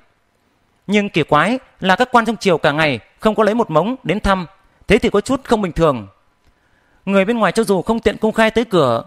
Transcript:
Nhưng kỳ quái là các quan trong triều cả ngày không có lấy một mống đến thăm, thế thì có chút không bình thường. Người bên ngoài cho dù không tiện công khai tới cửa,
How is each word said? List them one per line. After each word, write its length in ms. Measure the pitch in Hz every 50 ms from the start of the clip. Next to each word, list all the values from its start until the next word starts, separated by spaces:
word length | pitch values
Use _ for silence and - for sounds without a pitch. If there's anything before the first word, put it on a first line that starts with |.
| _ _ _ _ _ _ _ _ _ _ _ _ _ _ _ _ _
Nhưng 220 | - 202 208 202 202
kỳ 140 | - 165
quái 360 | 143 - 151 147 160 202 254 262 - _ _ -
là 160 | 180 190 185
các 120 | - 247 247
quan 120 | - 233 226
trong 120 | 226 226
triều 220 | 180 - 196 165 143
cả 140 | - 156
ngày 260 | 143 156 160 151 131 104 - _ _ _
không 140 | - 220 214
có 100 | 214 220
lấy 100 | 202 214
một 160 | 240 220 -
mống 260 | 160 151 175 226 262 -
đến 180 | - - 175 208
thăm, 260 | - 202 196 185 175 - _ _ _ _ _ _ _ -
thế 100 | 190 240
thì 120 | - 202
có 100 | - 202
chút 200 | - - 269 262 -
không 180 | - 233 214
bình 100 | 202 175
thường. 340 | 139 165 165 156 135 113 101 98 _ _ _ _ _ _ _ _ _ _ _ _ _ _ _ _ _ _ -
Người 200 | 190 196 196 190
bên 140 | 196 240 233
ngoài 140 | 208 175
cho 120 | 165 226 226
dù 180 | 165 196 175
không 180 | - - 226 226
tiện 160 | - 208 190
công 160 | - - 220
khai 180 | - - 226 220
tới 140 | - 226 240
cửa, 400 | 233 190 170 143 123 117 113 -